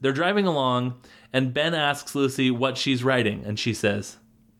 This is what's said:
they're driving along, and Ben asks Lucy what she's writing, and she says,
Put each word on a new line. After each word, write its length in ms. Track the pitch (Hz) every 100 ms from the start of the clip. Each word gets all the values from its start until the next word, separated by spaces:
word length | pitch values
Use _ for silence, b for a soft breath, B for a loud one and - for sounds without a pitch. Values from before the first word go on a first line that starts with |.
they're 100 | 135
driving 340 | 135 170 208 190
along, 500 | 151 131 123 127 123 B B B
and 220 | 131 131
Ben 200 | 123 156
asks 420 | 165 147 143 - 143
Lucy 360 | 139 131 131
what 260 | 120 131 127
she's 240 | - 127
writing, 400 | 127 127 107 101 104
and 120 | 107
she 160 | -
says, 440 | 107 107 101 98 - _ _ _ _